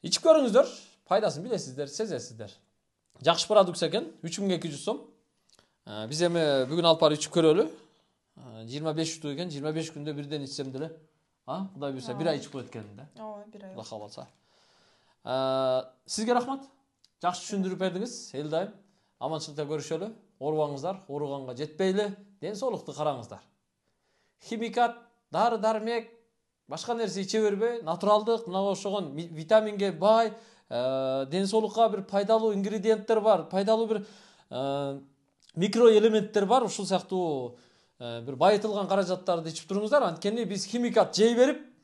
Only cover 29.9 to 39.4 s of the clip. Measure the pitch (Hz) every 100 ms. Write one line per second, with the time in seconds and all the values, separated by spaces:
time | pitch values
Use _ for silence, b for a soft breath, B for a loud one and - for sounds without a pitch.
29.9 | 156 196 220 226 202 B B _ 120 127
30.9 | 135 135 131 135 170 196 220 214 214 226
31.9 | 202 190 196 202 220 220 202 196 214 202
32.9 | 220 202 220 214 190 156 185 196 220 226
33.9 | 214 196 B B B _ 123 139 139 139
34.9 | 139 135 _ _ _ _ - 202 214 233
35.9 | 214 220 214 208 208 196 254 220 - 190
36.9 | 185 - 185 170 139 123 120 b b b
37.9 | _ 120 117 117 131 175 214 214 208 185
38.9 | 196 180 185 185 170